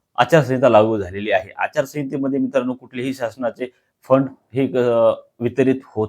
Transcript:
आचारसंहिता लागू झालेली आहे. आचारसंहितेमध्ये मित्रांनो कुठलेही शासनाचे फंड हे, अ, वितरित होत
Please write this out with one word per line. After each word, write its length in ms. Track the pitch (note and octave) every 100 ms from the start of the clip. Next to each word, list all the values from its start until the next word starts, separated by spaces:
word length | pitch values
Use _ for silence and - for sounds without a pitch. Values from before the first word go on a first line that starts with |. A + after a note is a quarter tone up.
| _ -
आचारसंहिता 520 | B2 E3 B2 B2+ B2+
लागू 300 | G#2+ A2 A2
झालेली 320 | F2+ G2 G#2
आहे. 200 | F#2+ F#2+ -
आचारसंहितेमध्ये 840 | F#2+ D3+ C3+ D3+ C3+ C#3+ C3+ C3+
मित्रांनो 340 | C3 C3+ B2
कुठलेही 420 | B2+ B2 B2 C3
शासनाचे 520 | B2+ A#2 A#2+ A#2+ - B2 _ _ _ -
फंड 200 | C3 C3+ - _
हे, 240 | B2 C3+ C3
अ, 360 | B2 A#2 A2+ - - -
वितरित 400 | A#2+ - C3 C3
होत 240 | - A2